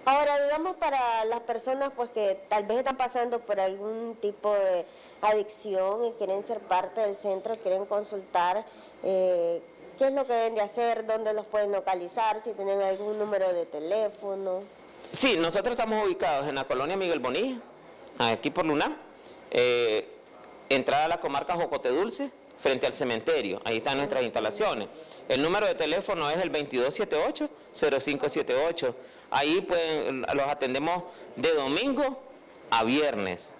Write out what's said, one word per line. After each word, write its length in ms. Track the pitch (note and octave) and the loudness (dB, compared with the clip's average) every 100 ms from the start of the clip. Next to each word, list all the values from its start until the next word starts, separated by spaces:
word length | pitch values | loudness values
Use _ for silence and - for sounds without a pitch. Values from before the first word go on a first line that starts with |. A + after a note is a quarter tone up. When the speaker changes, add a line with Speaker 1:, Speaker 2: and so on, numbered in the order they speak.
Speaker 1:
Ahora, 400 | C4 C#4 D4 C#4+ | 4 4 4 2
digamos, 320 | C#4+ D4+ F4 F4+ | 2 0 -2 -2
para 500 | D#4+ C4+ B3 A3+ A3 | -2 0 0 0 -2
las 140 | A#3 | -4
personas, 520 | A#3 A3+ A3+ C4 C#4 C4+ | -4 -6 -2 -2 -2 -4
pues, 160 | A#3+ | -6
que 280 | A#3 G#3 F#3+ - | 0 0 0 0
tal 160 | G#3+ G3+ | -2 0
vez 140 | A3+ | 0
están 180 | C4+ C4 | 0 -2
pasando 420 | B3 B3 A#3+ A#3+ | -2 0 0 -2
por 200 | A#3 G3+ | -2 0
algún 560 | F#3+ G3 G#3 A3+ A#3 A3+ | 0 -2 -6 -6 -8 -4
tipo 320 | G3+ G3+ G#3 | -6 -2 0
de 320 | G#3 F#3+ F3+ E3 - - - | 2 2 0 -2 -12 -20 -2
adicción 840 | G#3+ G#3+ G3+ - - F#3+ F#3+ G#3+ A#3 | 2 2 0 -8 -4 -2 0 0 -4
y 60 | |
quieren 320 | A3+ G3 G3 | -4 -2 -2
ser 160 | G3+ A3 | -4 -8
parte 420 | - F#3 F#3+ - | 0 0 0 -2
del 140 | G#3+ G3 | -2 -2
centro, 400 | G#3 F#3+ G#3 A3+ | -4 -4 -4 -4
quieren 280 | G3 F#3+ G3 | 0 0 0
consultar, 760 | G#3 G#3 G3+ F#3+ F3+ F3 F#3+ A3 - - - | -2 -2 -8 -4 0 2 0 -4 -16 -20 -6
eh, 640 | - F#3+ F#3 F3+ E3+ E3+ - - - - | 0 2 4 2 2 -2 -6 -20 -20 0
¿qué 100 | C4+ | 2
es 60 | |
lo 140 | C#4 C4 | 2 0
que 60 | |
deben 200 | A#3 A3+ | 2 0
de 80 | A3+ | 0
hacer? 460 | G3+ A#3+ A#3 A3+ A3 | -2 0 0 0 -2
¿Dónde 260 | A3 G#3+ | -2 0
los 140 | G#3+ G#3+ | -2 -2
pueden 240 | G#3+ G#3 | 0 2
localizar? 680 | G3 F#3+ F#3 F3 A#3+ A3 A3 | 0 0 -2 -2 -2 0 0
Si 80 | A#3 | -4
tienen 300 | G3 G3 G3 | -4 0 2
algún 340 | F#3+ F#3+ G#3 G#3+ | 2 0 -2 -2
número 340 | G#3+ G3+ F#3+ | 0 2 2
de 140 | F3 E3 | 0 -2
teléfono. 960 | - D#3+ G#3 G#3+ G#3 G3+ G3 F#3+ F#3 G3+ - - - - | -6 -2 0 0 -4 -6 -4 -4 -4 -6 -18 -20 -20 -6
Speaker 2:
Sí, 260 | - C4+ F3 | 2 4 4
nosotros 320 | E3 F#3+ G3+ | 2 2 0
estamos 340 | A#3+ A3+ G#3+ G#3 | 0 0 2 2
ubicados 420 | F3+ F3+ C#3+ C#3+ | 2 2 2 0
en 60 | |
la 120 | C#3 C3 | -2 -2
colonia 300 | B2+ C#3+ F#3+ | 0 0 0
Miguel 240 | F#3 D#3+ | 0 0
Bonilla, 380 | B2 C#3 B3 B3 - - - - - - | 0 0 0 -4 -10 -20 -20 -20 -20 -2
aquí 320 | A#2+ A2+ D3 | 0 2 -2
por 140 | C#3+ D#3+ | 0 2
Luna, 300 | D3 G#3 D4+ - - - - - | 2 0 -4 -14 -20 -20 -20 -2
eh, 580 | - B2 A#2+ A#2 A2+ - - - - - - - | 2 4 4 2 2 -2 -14 -20 -20 -20 -20 0
entrada 360 | C3+ B2+ C#3 D#3 | 2 4 2 2
a 20 | |
la 120 | E3+ | 0
comarca 360 | D#3+ C#3 D3 F3 | -2 -4 -2 0
Jocote 340 | E3+ C#3 B2+ | 0 0 0
Dulce, 420 | C3 G#3 A#3 C#4 - - - | 2 0 -2 -6 -8 -20 -2
frente 260 | C#3+ B2+ C3 | 0 2 0
al 80 | |
cementerio. 680 | A#2 C3 A2+ - D#3+ G#2 F#2+ - | 0 -2 0 2 0 0 -4 -2
Ahí 120 | A2+ | -2
están 200 | A#2 C3+ | 0 -2
nuestras 260 | C#3+ C3+ | 0 0
instalaciones. 640 | A#2+ A#2 G#2+ - G#3 C3 G2+ - - - - | 0 0 -2 0 0 0 -6 -12 -18 -18 -2
El 120 | B2+ | 0
número 240 | D3+ G3 G#3 | 2 2 2
de 100 | F3 | 0
teléfono 540 | D#3 E3+ G3 F#3 D3 | 0 0 -2 -2 0
es 80 | E3 | 0
el 80 | F3+ | 0
veintidós 440 | D3 D3 B2+ B2+ | -2 -2 0 0
siete 240 | D3 G#3 D3+ G3+ | 0 0 2 0
ocho, 220 | D4+ D4 - - | 0 -6 -8 -12
cero 260 | - D3+ C3+ | 0 2 2
cinco 300 | C3 C#3 D3 | 0 0 0
siete 260 | D#3+ B2+ B2+ D#3+ | -2 2 2 2
ocho. 280 | E3+ B2+ A#2+ - - - | 0 -2 -2 -14 -20 -2
Ahí 320 | C3 D3 F3 | 0 4 2
pueden, 600 | F3+ F3 E3 D#3 A#2 C3 | 2 0 2 0 -2 -4
los 260 | - C#3 C#3 | -2 0 0
atendemos 560 | D3 C3+ C3 D#3 F3 F3 - - - | 0 0 0 0 -2 -4 -14 -16 0
de 180 | C3+ | 2
domingo 720 | D#3+ C3+ D#3 C4 C4 C4+ C4 - - - - - | 4 2 2 2 2 0 -2 -14 -20 -20 -20 0
a 120 | A#2 | 2
viernes 720 | A2+ C3+ D3 A2+ F#2+ F2 - - | 4 4 4 2 -2 -4 -10 -18